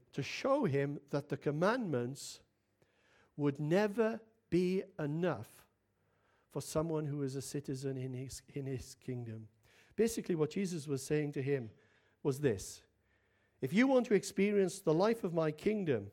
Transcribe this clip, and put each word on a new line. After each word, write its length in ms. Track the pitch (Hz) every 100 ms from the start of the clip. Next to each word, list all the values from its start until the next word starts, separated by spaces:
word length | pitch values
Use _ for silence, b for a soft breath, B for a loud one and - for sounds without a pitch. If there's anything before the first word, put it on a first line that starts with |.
| _
to 100 | -
show 420 | 139 - 262 277 180
him 340 | 139 143 143 -
that 180 | 147 139
the 80 | 143
commandments 1000 | 156 151 185 254 202 127 120 139 - - _ _ _ _ b b b b b -
would 220 | 143 139
never 600 | 151 180 214 202 220 226 - _ -
be 320 | 170 180 185 - -
enough 480 | 151 156 180 120 - - _ _ _ _ _ _ _ _ _
for 80 | 147
someone 460 | - 156 165 156 151
who 160 | 147
is 140 | 139 135
a 60 |
citizen 540 | - 147 147 131 139 131
in 180 | 131
his, 280 | 127 131 - - 143
in 100 | 135
his 300 | 131 - -
kingdom. 520 | - 123 117 110 110 _ b b b -
Basically, 380 | 226 226 -
what 160 | 165 151
Jesus 380 | 185 196 175 143
was 160 | 139
saying 300 | - 151 147
to 80 | 147
him 280 | 135 139 113 - b b b b
was 160 | 151 131
this: 420 | 147 98 - - _ _ _ _ _ _ _ -
"If 120 | 131
you 120 | 185 262
want 220 | 262 240
to 80 | 202
experience 640 | - - 196 202 185 -
the 140 | -
life 300 | 156 208 226
of 120 | 190 165
my 160 | 156
kingdom, 560 | 156 214 214 170 117 101